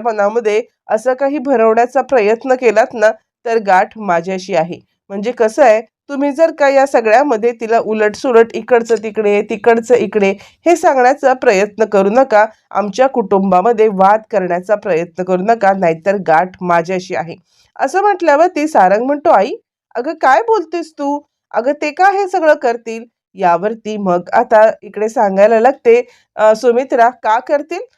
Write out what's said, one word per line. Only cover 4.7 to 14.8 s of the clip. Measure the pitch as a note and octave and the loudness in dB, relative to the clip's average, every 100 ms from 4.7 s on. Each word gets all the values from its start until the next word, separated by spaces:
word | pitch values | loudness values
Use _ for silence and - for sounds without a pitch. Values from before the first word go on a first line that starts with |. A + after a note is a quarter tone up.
| F3 _ _ - | -6 _ _ -14
म्हणजे | G3 G#3 | -10 -6
कसं | A#3+ A3 A3+ | -2 -2 2
आहे, | C4+ G#3+ A#3 _ - | 4 2 -2 _ -12
तुम्ही | C#4+ C#4+ | -6 -4
जर | C4+ E4 | 0 -2
का | D#4+ C#4 | 0 0
या | C4+ C4+ | 2 2
सगळ्यामध्ये | C#4 A3+ G#3+ D4 A3+ A#3 | 0 2 2 2 0 -2
तिला | A#3 A3+ A3+ | -4 -2 -2
उलटसुलट | G3 G#3+ G#3+ G#3 C#4 A3+ A3+ | -2 -2 -2 -2 0 2 2
इकडचं | A3+ A3 A#3 A#3 A3+ | -2 -2 0 0 -4
तिकडे, | G#3+ G#3+ G#3 G3+ | -4 -4 -2 0
तिकडचं | G#3 A3+ - A#3 A3+ B3 | -2 -2 0 0 2 0
इकडे | G#3 G#3+ G3 G3 - _ - | 0 -2 -2 -2 -10 _ 0
हे | E4+ | 2
सांगण्याचा | F4 C4+ B3 C4+ C4+ | 2 2 2 2 0
प्रयत्न | B3+ B3+ F#3+ G#3 G#3 G#3+ | 0 0 0 0 -2 0
करू | G#3 G3 | 0 2
नका, | A3+ C4 G#3+ G#3+ - _ | 2 2 2 0 -2 _
आमच्या | - G#3 G3 C4 | -6 -4 0 0
कुटुंबामध्ये | C4 G3 G3+ F#3+ F3+ G3 A3+ A3 | 0 -2 0 2 2 2 2 0
वाद | F#3+ F#3+ G#3+ A3 | 2 2 2 -2
करण्याचा | G#3+ F#3 F3 F#3 | -4 -2 -4 -2
प्रयत्न | G#3 | -4